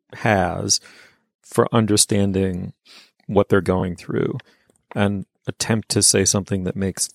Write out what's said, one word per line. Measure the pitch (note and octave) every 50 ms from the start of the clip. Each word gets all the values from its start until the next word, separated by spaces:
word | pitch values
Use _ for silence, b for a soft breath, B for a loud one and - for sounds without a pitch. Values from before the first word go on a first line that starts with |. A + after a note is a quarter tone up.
| _ _ -
has | - - A#2 G#2 F#2+ F2+ F2 E2+ F#2+ G#2 G2+ - - b b b b b b b b b b b _
for | _ - - - A#2 - -
understanding | A#2 A2 G2+ G#2 G#2 - - G#2+ G2+ G2 G2 F#2+ F#2+ F#2+ F#2+ F2+ F2+ F#2 F#2+ - _ B B B B B B B B _ -
what | G#2+ G2 G#2 -
they're | G#2+ G2
going | E2+ F#2 F#2 F#2 F#2 F#2 E2+
through | - - - - - - - - C3 b b b b b b b _ _ _ -
and | - G2+ G2+ G2+ G2 F#2 - _ _ _ -
attempt | - - - - A#2 A2 - -
to | - G#2+
say | G2 - - G2+ F#2+
something | - - G2+ F2+ - G2+ F#2+ F2+
that | F2+ -
makes | G2 F#2+ F#2+ - - - - -